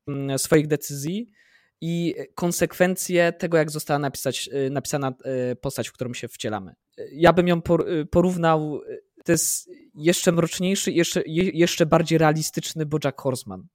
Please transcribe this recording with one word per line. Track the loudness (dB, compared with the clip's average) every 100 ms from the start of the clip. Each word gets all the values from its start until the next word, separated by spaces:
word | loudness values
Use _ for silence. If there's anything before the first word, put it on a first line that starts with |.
| -8
mm, | -6 -2 -2
swoich | 4 4 4
decyzji | -2 -4 -8 -6 -6 -8 _ _ _ _ -10
i | -4 -2 -2 -4 -8 -4
konsekwencje | -2 0 0 2 2 0 0 2 2
tego, | 0 0 2
jak | 2
została | -2 -2 -2
napisać, | -2 -4 -6 -4 -4 -4 -2
y, |
napisana, | -4 -4 -4 -4 -6 -6 -4 -4
y, | -4
postać, | -6 -6 -8
w |
którą | -6 -8
się | -8 -12
wcielamy. | -8 -6 -6 -8 -20 _ -16
Y, | -12
ja | 4 6
bym | 6 4
ją | 2
por-, | 2 0 0
y, | -2 0
porównał, | 2 2 2 2 2 0 -6 -10
y, | -14 _ _ 0
to |
jest | 0 0 -4 -8 -20 _ -4
jeszcze | 0 2 2
mroczniejszy, | 2 2 0 -2 0 0
jeszcze, | 0 0 0 -2
je-, | 0 0
jeszcze | 2 2 2 4
bardziej | 4 4 4
realistyczny | 4 2 -2 -6 -6 -6 -4
BoJack | -2 -2 -4
Horseman. | -4 -4 -6 -14 -16